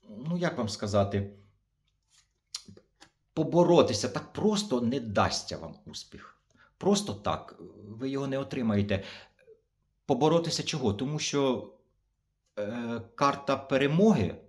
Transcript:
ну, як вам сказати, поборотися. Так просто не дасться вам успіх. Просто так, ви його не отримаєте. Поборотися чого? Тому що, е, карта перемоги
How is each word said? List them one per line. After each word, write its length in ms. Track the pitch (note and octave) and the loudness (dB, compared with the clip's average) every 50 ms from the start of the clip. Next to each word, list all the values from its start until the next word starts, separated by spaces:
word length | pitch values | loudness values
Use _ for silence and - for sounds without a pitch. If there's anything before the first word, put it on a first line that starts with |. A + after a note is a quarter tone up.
| _ - | _ -16
ну, 280 | G#2+ G2+ C3 D#3 F3 F3 | -14 -10 -6 -6 -4 -2
як 200 | F3 D#3+ - - | -2 -2 -2 -4
вам 100 | A2+ G#2 | -6 -6
сказати, 600 | - - - G2+ G2+ G2+ G2 G2 - G2+ G2 - - - - _ _ _ _ _ _ _ _ _ _ _ _ _ _ - _ _ _ _ _ _ - - - - - - _ _ _ _ - _ _ _ _ _ _ | -6 -6 -4 2 2 2 2 4 0 -2 -2 -4 -10 -20 -20 _ _ _ _ _ _ _ _ _ _ _ _ _ _ -20 _ _ _ _ _ _ -16 -16 -16 -16 -20 -20 _ _ _ _ -20 _ _ _ _ _ _
поборотися. 760 | D#3+ D#3+ - D3 E3+ F3 D#3+ F3 D#3 B2 - A#2+ - - - | -2 -2 2 4 4 6 8 8 8 6 6 4 -2 -2 -4
Так 240 | - - - - | -4 -6 -8 -8
просто 480 | - - - G#3+ G#3+ G3 - - C3 B2 | -8 0 0 2 2 2 0 0 -2 0
не 200 | A#2+ A2+ C3 C#3+ | 0 0 -2 -2
дасться 560 | A#2+ A2+ F#2+ A2 G2 F2 - - - - F2 | -4 -2 2 2 2 2 2 -2 -6 -8 -10
вам 180 | D2 E2 D#2 - - _ | -10 -10 -14 -16 -16 _
успіх. 500 | D#2 D2+ - - - - - - - _ _ _ _ _ _ - _ _ _ | -16 -16 -14 -16 -16 -18 -20 -20 -20 _ _ _ _ _ _ -20 _ _ _
Просто 360 | - F3+ G#3 G3+ - - G#2 | 2 2 2 2 0 -4 -8
так, 400 | - - F#2 D#2+ - - - - - - - - G2+ G#2 G2 | -4 -4 -4 -4 -4 -8 -14 -20 -20 -20 -20 -20 -20 -18 -16
ви 220 | A2+ A2+ C3 C3+ | -12 -8 -8 -6
його 160 | C3+ C3+ C#3 | -4 -4 -4
не 120 | C3+ C3+ C3+ | -2 -4 -4
отримаєте. 680 | C3+ - - C#3 A#2+ A2 G#2 G2+ G2+ G2+ G2+ F#2 - - - - - _ _ _ _ - - _ _ _ _ _ _ _ _ _ _ | -6 -6 -4 -2 0 2 2 2 2 2 0 -2 -2 -8 -16 -18 -20 _ _ _ _ -20 -20 _ _ _ _ _ _ _ _ _ _
Поборотися 560 | - C#3+ B2 D3 D#3 E3 E3+ E3+ E3 - - | -2 0 2 4 4 4 2 2 0 -4 -4
чого? 320 | D3 - - D3+ B2+ G#2+ G2 | -4 -4 -4 0 0 0 0
Тому 240 | - C3 C#3 D3+ D3+ | 0 -4 -4 -4 -4
що, 540 | D3+ - - C#3+ C#3 C3 B2 G#2 - - - _ _ _ _ _ _ _ _ _ _ _ _ _ _ _ _ - | -4 -2 0 0 2 2 0 -2 -4 -12 -20 _ _ _ _ _ _ _ _ _ _ _ _ _ _ _ _ -8
е, 420 | G#2 G#2 A#2 A#2+ A#2 A#2 A#2 A2+ G#2 - _ | -8 -6 -6 -8 -6 -6 -8 -8 -10 -12 _
карта 420 | - C#3+ C#3 C#3 - - - C#3 | 2 2 2 2 0 -2 -2 -2
перемоги 800 | C3 - - C#3+ C3 C#3+ C#3+ D3+ E3+ G#3 A3 G3 C3+ F#2+ E2 - - - | -2 -2 -2 0 2 2 2 4 6 6 6 6 4 2 -2 -4 -8 -16